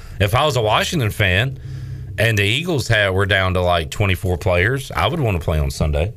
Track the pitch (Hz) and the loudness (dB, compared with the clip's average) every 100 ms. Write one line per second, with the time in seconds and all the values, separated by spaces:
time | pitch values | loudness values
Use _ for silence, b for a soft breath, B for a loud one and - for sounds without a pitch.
0 | B B 101 123 151 123 107 127 196 175 | B B 0 2 2 0 2 2 0 -2
1 | 107 - 98 92 131 135 B B B B | -2 0 2 2 0 -4 B B B B
2 | B - 113 107 101 127 175 151 - 110 | B -2 0 2 2 0 0 -2 2 2
3 | 101 95 98 98 92 92 90 87 76 - | 2 2 2 2 2 2 2 2 0 -2
4 | 98 92 90 90 95 87 101 135 131 - | -2 0 -2 -2 0 2 2 0 -4 -2
5 | 98 165 117 87 85 78 73 - 78 73 | -2 0 0 0 0 0 0 -2 0 0
6 | 104 | -2